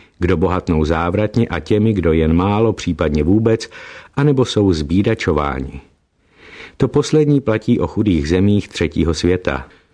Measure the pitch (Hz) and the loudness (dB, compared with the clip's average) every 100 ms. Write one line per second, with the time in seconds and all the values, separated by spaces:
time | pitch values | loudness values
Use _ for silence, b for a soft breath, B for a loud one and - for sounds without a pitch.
0 | B B 90 87 85 90 - 80 76 80 | B B -2 0 0 -2 0 0 0 0
1 | 87 98 104 113 117 85 - 107 110 101 | 0 -2 -2 0 -2 -2 -2 0 2 0
2 | 85 80 78 82 95 104 113 - - 80 | 2 2 2 2 2 2 0 -2 -4 -2
3 | 80 76 76 104 113 113 - B B B | -2 0 2 2 2 0 -4 B B B
4 | B - 143 135 120 107 101 80 73 90 | B -2 0 2 0 2 2 0 0 0
5 | 104 107 - 76 71 65 65 69 - _ | 0 0 -2 0 -2 -4 -8 -12 -18 _
6 | _ _ B B B B B B 131 143 | _ _ B B B B B B 0 0
7 | 143 156 147 143 - 110 - 120 85 - | 2 2 4 2 2 -2 0 0 0 0
8 | 104 80 73 92 101 104 - - 82 - | 0 0 2 2 2 2 -2 -4 -2 0
9 | 82 78 87 90 - 69 65 b b | -2 0 0 0 -2 -6 -8 b b